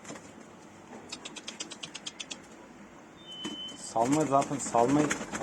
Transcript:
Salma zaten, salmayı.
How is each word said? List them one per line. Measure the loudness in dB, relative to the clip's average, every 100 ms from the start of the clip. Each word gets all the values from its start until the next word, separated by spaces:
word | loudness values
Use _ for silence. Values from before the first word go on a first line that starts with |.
| -14 -14 -14 -18 -18 -18 -20 -18 -16 -16 -14 -12 -12 -12 -12 -10 -12 -12 -12 -12 -12 -12 -12 -12 -16 -18 -18 -18 -18 -18 -20 -18 -14 -10 -8 -8 -10 -10
Salma | -2 2 4 4
zaten, | 6 4 4 -2
salmayı. | 2 6 8 8 4 2 -4 -2